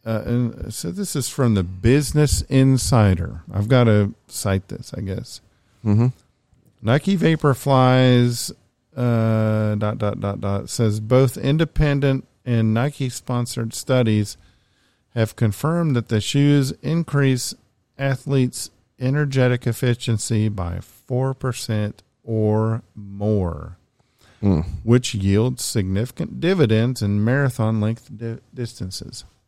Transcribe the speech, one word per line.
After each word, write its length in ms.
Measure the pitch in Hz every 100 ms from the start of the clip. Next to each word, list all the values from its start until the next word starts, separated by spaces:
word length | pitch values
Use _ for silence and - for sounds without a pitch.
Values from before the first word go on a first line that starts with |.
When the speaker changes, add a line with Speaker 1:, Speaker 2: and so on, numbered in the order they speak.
| 113
Speaker 1:
uh, 160 | 110 -
and 480 | 120 120 113 -
so 160 | - 170
this 260 | 185 196 151
is 100 | -
from 280 | - 123 101
the 80 |
Business 800 | 90 92 113 139 143 147 147 -
Insider. 960 | - 135 135 131 - 123 104 87 85 67 -
I've 140 | 101 104
gotta 460 | 127 120 104 101 - _
cite 420 | - 104 95 -
this, 240 | - - -
I 40 |
guess. 400 | 98 95 - - _ _ _ _
Speaker 2:
Mm-hmm. 240 | 110 104 123 - _ _ _ _ _ _
Speaker 1:
Nike 340 | 113 139 - 196
Vaporflies, 1300 | 165 156 147 127 143 135 127 127 127 123 120 120 - - _ _ _ -
uh, 800 | 123 117 113 110 110 107 107 104
dot, 220 | 107 104
dot, 220 | 104 101
dot, 180 | 101 101
dot, 280 | 98 98 -
says 300 | - 110 107
both 360 | 107 127 135 -
independent 880 | 135 156 160 - 151 143 139 135 - _ 127
and 280 | 117 110
Nike-sponsored 1000 | 110 143 - 131 - - 123 120 - 113
studies 640 | - - 127 113 107 104 - _ _ _ _ _ _ _
have 220 | 117 110 -
confirmed 600 | 110 104 151 170 165 120
that 120 | -
the 120 | 110
shoes 500 | - 143 143 143 135 -
increase 720 | 139 165 160 143 135 127 - - _ _ _ -
athletes' 720 | 139 131 - 139 127 - - _ _ _
energetic 680 | 127 143 147 131 127 123 123
efficiency 800 | 113 127 117 - 110 - 110 107
by 300 | 98 87 90
four 540 | - _ _ 127 135
percent 680 | 131 131 117 - 107 104 - _ _
or 580 | - 110 107 107 110 113 _ -
more, 840 | 101 98 104 104 90 80 78 87 _ _ _ _ _ _
Speaker 2:
Mm. 220 | 101 80 82 -
Speaker 1:
which 300 | 110 123 -
yields 500 | 104 98 101 123 127
significant 760 | - 117 92 95 123 - 165 127
dividends 640 | 160 190 127 110 120 127
in 200 | 101 104
marathon 560 | 110 135 139 120 110 110
length 300 | 107 113 - 107
di-, 220 | 117 113 _
distances. 720 | - 117 - 95 - - - - _